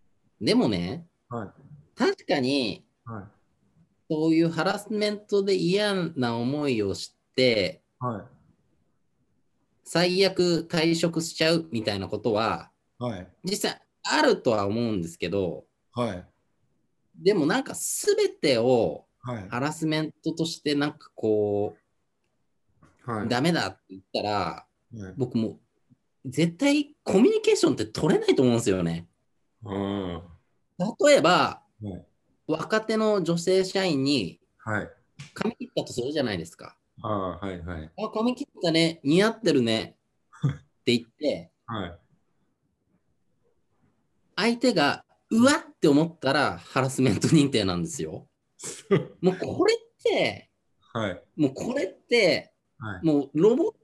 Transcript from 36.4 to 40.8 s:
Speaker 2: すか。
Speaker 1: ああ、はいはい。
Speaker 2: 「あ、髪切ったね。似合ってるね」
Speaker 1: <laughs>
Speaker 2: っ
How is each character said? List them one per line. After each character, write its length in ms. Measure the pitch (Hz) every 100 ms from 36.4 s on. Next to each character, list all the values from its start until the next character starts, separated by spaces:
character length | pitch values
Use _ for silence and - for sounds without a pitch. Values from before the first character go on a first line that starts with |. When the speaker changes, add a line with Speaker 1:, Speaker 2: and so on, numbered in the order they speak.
| 80
Speaker 2:
す 100 | -
か。 220 | - - _ -
Speaker 1:
あ 60 | 110
あ、 300 | 104 92 87
は 140 | 98
い 80 | 92
は 160 | 82 82
い。 120 | 78 -
Speaker 2:
「あ、 100 | 208
髪 240 | 214 226
切 100 | 254
っ 20 | - -
た 80 | 170
ね。 300 | 160 165 -
似 180 | 139 165
合 80 | 214
っ 100 | 220
て 100 | 185
る 120 | 147
ね」 340 | 117 113 - - _ _ _
Speaker 1:
<laughs> 140 | - 143
Speaker 2:
っ 40 | - - _